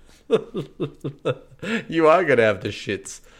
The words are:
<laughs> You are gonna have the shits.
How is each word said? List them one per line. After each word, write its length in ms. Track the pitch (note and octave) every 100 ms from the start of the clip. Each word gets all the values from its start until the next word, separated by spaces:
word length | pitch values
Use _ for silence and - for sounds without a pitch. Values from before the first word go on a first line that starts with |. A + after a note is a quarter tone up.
| - - -
<laughs> 1600 | A3 - G#3 D3 - D3+ - C#3 - D#3+ - - - F3+ A3+ -
You 200 | E3 D#3
are 160 | E3+
gonna 200 | E3 B2
have 180 | A2 F#2+
the 80 | G#2
shits. 520 | - - G2 - - -